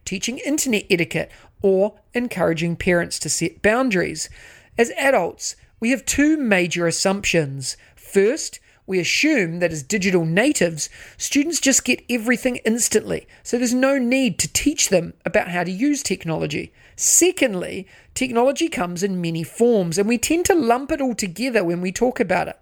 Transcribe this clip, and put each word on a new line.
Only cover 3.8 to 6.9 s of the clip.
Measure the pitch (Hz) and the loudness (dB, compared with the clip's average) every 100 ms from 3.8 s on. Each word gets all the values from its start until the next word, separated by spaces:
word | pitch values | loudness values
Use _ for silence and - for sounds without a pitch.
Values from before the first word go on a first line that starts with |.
| 262 185 156 156 - - - - _ - | 0 0 -2 -6 -10 -14 -20 -20 _ 0
As | 233 | 0
adults, | 311 277 247 175 - - - _ - | 2 2 2 0 -6 -12 -12 _ -6
we | 233 | -2
have | 269 - | -2 -2
two | - 302 311 | 2 4 4
major | 247 185 180 175 | 2 2 2 0
assumptions. | 170 | 0